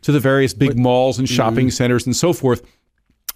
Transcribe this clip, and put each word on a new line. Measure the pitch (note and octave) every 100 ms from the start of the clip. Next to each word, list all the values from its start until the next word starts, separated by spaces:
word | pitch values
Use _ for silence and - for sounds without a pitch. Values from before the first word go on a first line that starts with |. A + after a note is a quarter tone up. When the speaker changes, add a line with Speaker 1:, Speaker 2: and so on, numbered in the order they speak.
Speaker 1:
to | -
the | C#3+
various | C3+ C3+ C3
big | - C#3+
Speaker 2:
But | A#2+
Speaker 1:
malls | B2 B2 C3 B2+
and | B2+
shopping | - A2+ A#2 B2+
Speaker 2:
Mm-hmm. |
Speaker 1:
centers | - B2 A#2+ B2+
and | A#2
so | F3
forth | D#3+ C3 A#2+ - _ _ _ _ _ -